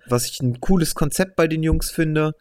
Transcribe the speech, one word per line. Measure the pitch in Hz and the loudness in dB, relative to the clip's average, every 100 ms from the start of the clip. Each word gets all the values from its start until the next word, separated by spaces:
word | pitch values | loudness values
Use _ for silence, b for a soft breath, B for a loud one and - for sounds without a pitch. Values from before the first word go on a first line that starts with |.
| - | -2
was | 120 - | -2 -2
ich | - | -4
ein | 127 120 | -4 -2
cooles | - 196 160 - | 2 2 2 0
Konzept | 151 - 190 - | -2 0 -2 0
bei | 165 | 0
den | 160 | 0
Jungs | 160 160 - | 0 0 0
finde, | - 160 156 156 151 | -2 0 0 0 0